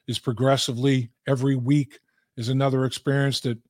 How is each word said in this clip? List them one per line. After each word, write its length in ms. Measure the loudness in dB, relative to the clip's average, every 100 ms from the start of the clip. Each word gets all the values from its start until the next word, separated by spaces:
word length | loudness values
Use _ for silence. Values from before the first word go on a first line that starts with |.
| -8
is 100 | -6
progressively 920 | -4 0 2 2 0 0 2 2 -2 _ -4
every 300 | 0 0 0
week 420 | 2 0 0 -8 _ _ _ -10
is 140 | -2
another 340 | 0 2 2
experience 560 | 0 -2 -2 0 2 0
that, 160 | -4 -6 _